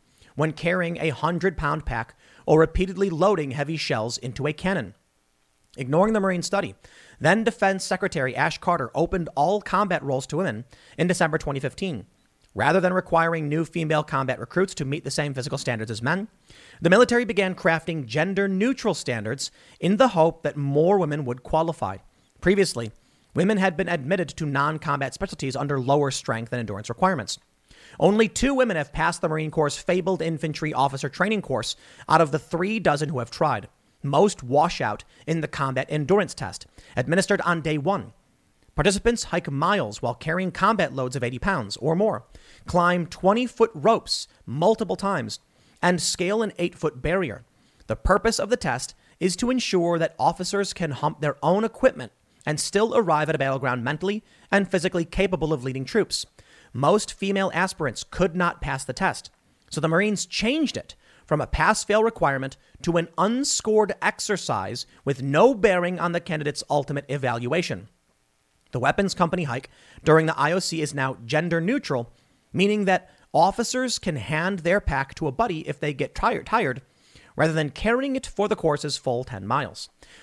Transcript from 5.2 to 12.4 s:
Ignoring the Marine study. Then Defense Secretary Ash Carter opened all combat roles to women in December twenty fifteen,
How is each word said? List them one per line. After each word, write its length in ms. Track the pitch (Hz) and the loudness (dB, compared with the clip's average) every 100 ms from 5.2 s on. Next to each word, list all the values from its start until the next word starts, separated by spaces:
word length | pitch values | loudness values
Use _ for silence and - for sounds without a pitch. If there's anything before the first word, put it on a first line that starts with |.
| _ _ _ _ _ - | _ _ _ _ _ -10
Ignoring 360 | 127 156 214 | 0 2 4
the 80 | 220 | 2
Marine 220 | 196 175 | 0 -2
study. 320 | - 202 156 - - - - - | -2 -2 -2 -10 -20 -20 -20 0
Then 240 | 139 208 | 2 4
Defense 400 | 226 - 196 190 | 2 0 0 0
Secretary 500 | - 190 190 156 131 | -2 -2 -2 -2 -2
Ash 240 | 120 156 - | 0 -2 0
Carter 320 | - 170 120 | -2 -2 -2
opened 340 | - 165 185 160 135 | -2 0 0 -2 0
all 240 | 156 208 | 0 0
combat 420 | - 190 202 165 | 0 0 2 0
roles 240 | 139 131 - | -2 -4 -2
to 80 | 151 | -2
women 280 | 185 107 - - - - | -2 -4 -12 -20 -14 -2
in 80 | 175 | 0
December 320 | 175 165 156 | 2 2 0
twenty 220 | 147 139 | -2 -4
fifteen, 460 | 135 - 190 120 - _ _ _ | -6 -6 -6 -6 -12 _ _ _